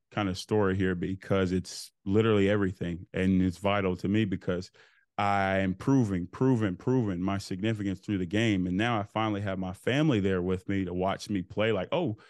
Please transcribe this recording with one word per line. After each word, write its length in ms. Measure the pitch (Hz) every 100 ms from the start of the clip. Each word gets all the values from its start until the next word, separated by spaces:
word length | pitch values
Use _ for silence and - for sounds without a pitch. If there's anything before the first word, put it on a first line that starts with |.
| _
kind 180 | - 101
of 80 | 90
story 380 | - 107 98 95
here 200 | 95 87
because 560 | 90 95 - 98 92
it's 400 | 92 - - - _ 98
literally 440 | 104 113 104 98
everything, 560 | 104 98 - 87 85 -
and 280 | 92 92 95
it's 160 | 92 90
vital 380 | 98 101 95 90
to 100 | 101
me 180 | 107 104
because 460 | 92 - 90 92 - - _ _ -
I 400 | 101 101 95 95
am 140 | 98
proving, 540 | 92 - 135 107 92 87
proving, 500 | - 131 120 107 90
proving 440 | - 131 107 87
my 160 | 95 98
significance 600 | - 92 107 107 98 90
through 200 | - 101
the 60 | 87
game. 420 | 104 113 98 92
And 100 | 92
now 220 | 117 113
I 40 |
finally 380 | 98 107 110 101
have 180 | 101 92
my 140 | 92
family 480 | 90 - 135 156 110
there 200 | 95 92
with 260 | 90 92 -
me 160 | 98 90
to 80 |
watch 360 | 90 92 - -
me 120 | 98
play. 320 | 90 - 110
Like, 160 | 98 90
oh, 260 | 165 156 107